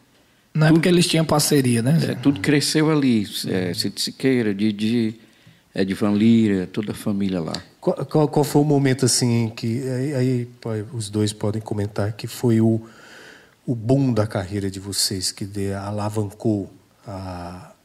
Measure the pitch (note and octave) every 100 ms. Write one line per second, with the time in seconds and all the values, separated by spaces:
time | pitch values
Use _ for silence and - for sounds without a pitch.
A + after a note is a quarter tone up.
0 | _ _ _ _ _ D#3 D#3 E3 F3+ F3
1 | E3+ E3 D#3 D3+ - D3 B2+ A#2+ A#2 D#3+
2 | C3+ - C#3 C#3+ D3+ D3 - D#3 D#3 D#3
3 | C3+ A2+ G2 - - F#2 F2+ G#2+ G#2+ -
4 | - - C3 B2+ A2 G2 G#2+ G#2 A2 A#2+
5 | A2 A2 - _ _ _ _ - F#2+ F#2+
6 | G#2+ G#2 A2+ A#2 A2 F#2+ F2+ - G#2 A#2
7 | - G2 G2 F#2 D#2+ E2 - _ - F3+
8 | C#3 D#3 D3 D3+ C#3+ D3 D3 C#3+ C#3 C3
9 | B2 - B2 A#2 A2+ A2+ A#2 A#2 C3 B2+
10 | C3+ C3+ B2+ B2+ A#2+ B2 A#2 A2 G#2+ A#2+
11 | G#2 G#2+ G#2+ - G#2+ G#2+ - G#2 G2+ -
12 | G2+ A2+ A#2+ - B2 A2+ A2+ A2 A2+ -
13 | - - - - _ _ - A#2+ G#2+ C3+
14 | C3+ G#2+ G#2+ A2 F2+ G2+ G2 F#2 G2 F#2+
15 | - G2 - - G2 G2+ G2 G2 G2+ G#2
16 | G#2 G#2+ G2+ - A2+ G#2 F#2 - _ _
17 | - F#2+ F#2+ F2+ F2 F2+ D#3 -